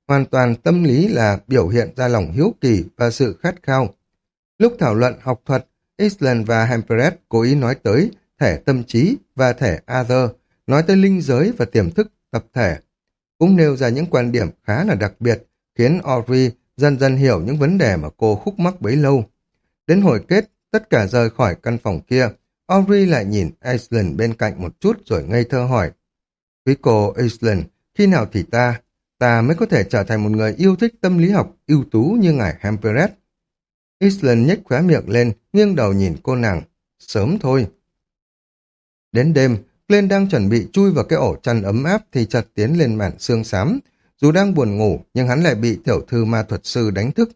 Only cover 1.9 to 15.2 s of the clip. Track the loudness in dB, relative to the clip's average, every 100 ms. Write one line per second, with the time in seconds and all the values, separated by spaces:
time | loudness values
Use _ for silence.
1.9 | -2 -2 0 -2 -2 -2 0 0 0 -2
2.9 | -4 -4 0 -2 -2 -6 -6 -2 -2 -2
3.9 | -8 _ _ _ _ _ 0 0 2 0
4.9 | 2 0 -2 -6 -6 -4 -4 -6 _ _
5.9 | -4 -2 0 -2 0 0 0 0 -2 -2
6.9 | 0 0 -2 -4 0 2 0 0 -2 0
7.9 | 0 0 -4 _ -4 -2 -2 -2 -4 -2
8.9 | 0 0 -2 _ -2 -2 0 -2 -4 -6
9.9 | -4 -2 0 -2 -6 _ _ -2 0 2
10.9 | 2 4 2 0 0 0 -2 -2 0 0
11.9 | -2 -6 _ _ -10 -8 -2 -2 -4 _
12.9 | _ _ _ _ 0 4 4 4 2 -2
13.9 | -2 0 0 0 -2 -4 -6 -4 -2 -2
14.9 | -2 -4 -4